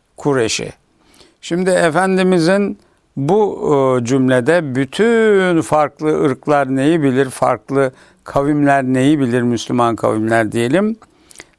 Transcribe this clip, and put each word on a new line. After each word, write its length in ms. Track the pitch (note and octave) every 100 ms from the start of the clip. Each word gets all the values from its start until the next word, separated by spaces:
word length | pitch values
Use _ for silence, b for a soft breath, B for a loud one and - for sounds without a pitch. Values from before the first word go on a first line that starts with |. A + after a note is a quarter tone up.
| _ -
Kureşi." 560 | D3 C3+ A2 - G#2 - _ _ b b b b
Şimdi 280 | - E3+ F#3
Efendimizin 1080 | F3+ E3+ D3+ F#3+ F#3+ F#3 F#3 D#3+ G3 G3+ G3+ b b b -
bu, 420 | C#3 G3+ G3+ - - C#3+ C3 B2+
e, 40 | A#2
cümlede 720 | C3+ C3 B2+ A#2+ E3+ D3+ B2
bütün 840 | C3+ - A3 A#3 A3 G3 F#3 E3+
farklı 640 | - D3+ C#3+ - D#3 D#3
ırklar 520 | D#3 C3 - D3 C3+ C3+
neyi 260 | C#3 E3+
bilir, 260 | C#3 B2+ C3
farklı 640 | - B2+ B2 - C3+ C3+ - b b
kavimler 600 | - C#3+ C#3+ D3+ C#3+ C#3
neyi 360 | C3 C3 C3 D#3
bilir, 220 | C3 B2
Müslüman 540 | A#2+ A#2 - B2 A#2 A2
kavimler 560 | A2+ A2 A2 A2+ A2
diyelim, 440 | A#2 A#2+ D#3+ G#3+ A3 - B B B B